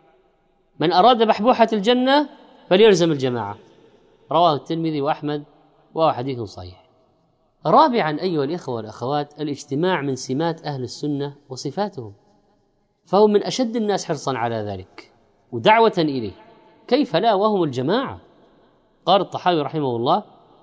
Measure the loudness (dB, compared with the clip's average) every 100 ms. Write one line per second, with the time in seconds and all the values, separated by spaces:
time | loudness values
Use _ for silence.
0 | _ _ _ _ _ _ _ -4 0 4
1 | 4 4 2 2 2 2 2 2 0 2
2 | 4 2 0 -8 -20 -18 0 6 6 6
3 | 2 0 -2 -4 -6 -12 -20 _ _ _
4 | _ _ -4 2 2 2 -4 -4 -4 -2
5 | -4 -4 -6 -6 -10 _ _ _ _ 0
6 | 0 0 -6 -8 -10 -12 -18 -20 _ _
7 | _ _ _ _ _ _ 2 4 4 2
8 | -2 -2 -4 -2 -4 -6 -6 -8 -8 -8
9 | -4 -4 -6 -8 -8 -8 -6 -2 -2 -2
10 | -4 -6 -6 -4 -4 -4 -8 -8 -10 -8
11 | -6 -6 -8 -10 -16 -12 -8 -6 -6 -8
12 | -14 -18 _ _ _ _ _ _ _ _
13 | _ 4 4 4 0 -2 -2 -2 -2 -2
14 | -4 -6 -4 -2 -2 -4 -6 -10 -12 -20
15 | -20 _ _ _ _ 0 4 4 4 2
16 | -2 -2 -8 -12 -20 _ _ _ -2 0
17 | 2 0 2 2 2 0 0 -2 -2 -2
18 | -2 -10 -18 _ _ _ _ _ _ _
19 | 2 2 0 -2 0 0 -2 -4 -4 -2
20 | 0 -2 -4 _ _ _